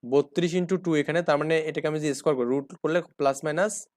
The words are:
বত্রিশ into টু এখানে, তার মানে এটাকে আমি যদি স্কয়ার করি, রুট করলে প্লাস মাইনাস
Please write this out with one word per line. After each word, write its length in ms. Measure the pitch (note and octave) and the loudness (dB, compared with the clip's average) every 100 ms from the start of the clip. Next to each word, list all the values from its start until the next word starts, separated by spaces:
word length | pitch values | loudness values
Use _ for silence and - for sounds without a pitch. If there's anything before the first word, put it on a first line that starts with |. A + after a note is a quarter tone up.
| A#2+ | 2
বত্রিশ 400 | C3+ C#3+ - F3 F3 | 2 2 0 0 0
into 160 | F3 F#3+ | 0 -2
টু 60 | F3+ D#3 | 0 0
এখানে, 180 | D3 D#3+ F3 | 2 0 2
তার 80 | D3 | 2
মানে 140 | D3+ D#3+ D#3 | 2 0 0
এটাকে 180 | D#3 D3+ | -2 -2
আমি 80 | D#3 | -2
যদি 120 | D3+ C#3 | -2 -2
স্কয়ার 140 | - C#3 | 0 0
করি, 100 | A#2+ | 0
রুট 140 | C3+ C#3 - | -2 -4 -6
করলে 160 | D3+ E3+ E3+ _ | -2 -2 -2 _
প্লাস 200 | C#3+ C3+ D#3 | 0 0 -4
মাইনাস 280 | D#3 G#3 G#3+ - | 0 -2 -2 -14